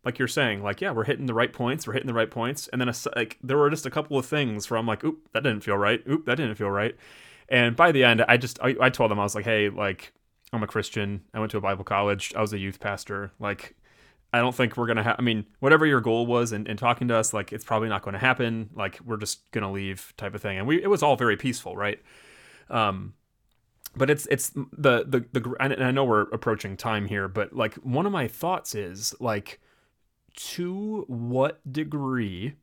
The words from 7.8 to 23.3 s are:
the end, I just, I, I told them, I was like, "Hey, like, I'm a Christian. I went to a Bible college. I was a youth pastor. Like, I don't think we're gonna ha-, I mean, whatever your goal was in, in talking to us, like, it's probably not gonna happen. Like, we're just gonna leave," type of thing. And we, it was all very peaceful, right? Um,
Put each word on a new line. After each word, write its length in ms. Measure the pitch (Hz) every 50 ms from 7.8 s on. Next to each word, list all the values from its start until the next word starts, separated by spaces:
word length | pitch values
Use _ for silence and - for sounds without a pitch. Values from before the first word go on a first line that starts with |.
| 170 175
the 120 | 156 135 127
end, 200 | 120 117 110 117 -
I 80 | 120
just, 220 | 123 127 117 - -
I, 140 | - 127 131 -
I 100 | 127 131
told 200 | 120 - 123 110
them, 100 | 104 104
I 40 | 101
was 100 | 101 -
like, 100 | 107 98
"Hey, 240 | 117 110 107 104 101
like, 440 | 95 - 104 98 95 - - - _ _ _ _ _ _ _ -
I'm 100 | - 113
a 40 | 107
Christian. 560 | 101 - 110 101 - - 110 101 98 101 92 - _ -
I 40 | 110
went 100 | 110 104
to 60 | - 104
a 20 |
Bible 240 | 95 98 98 95 92
college. 480 | - 98 98 101 101 101 98 - - -
I 40 | -
was 120 | 110 104
a 60 | 104 101
youth 220 | 95 98 95 -
pastor. 520 | - 101 101 - - - 101 98 101 98 _ _
Like, 380 | 101 101 101 - - - _ _ _ _ _ _ _ _ _ _ _ _
I 60 | - 120
don't 160 | 120 127 120
think 220 | - 127 113 -
we're 100 | 120 120
gonna 160 | 117 117 110
ha-, 140 | 107 117 113 -
I 40 |
mean, 220 | 127 120 113 107 101 _ _ _
whatever 260 | 135 139 156 156 156
your 160 | 156 143 123
goal 260 | 110 117 113 117 120
was 260 | 120 120 120 120 117
in, 140 | 113 104 107
in 100 | - 110
talking 320 | 101 127 120 120 - 127 120
to 80 | 117
us, 160 | 110 107 - -
like, 180 | 104 98 -
it's 120 | - 110 -
probably 240 | - 117 107 110 113
not 140 | 104 95
gonna 160 | - 101 98 92
happen. 520 | 131 127 127 - 123 117 113 113 110 104 -
Like, 260 | 110 101 95 - - -
we're 120 | 117 110
just 340 | 101 104 - - - _ _
gonna 200 | - 113 104 98
leave," 420 | 98 98 98 95 95 92 - - _
type 180 | - - 98 -
of 60 | 101
thing. 160 | - 104 98 95
And 80 | 101
we, 160 | 127 156 175
it 60 | 180 202
was 140 | 208 156
all 140 | 147 147 135
very 200 | - 127 117 104
peaceful, 400 | - - 127 117 - - 90 92
right? 240 | 95 101 104 104 - _ _ - - - - - - - - - - _ -
Um, 440 | - 117 110 101 95 95 98 98 - _ _ _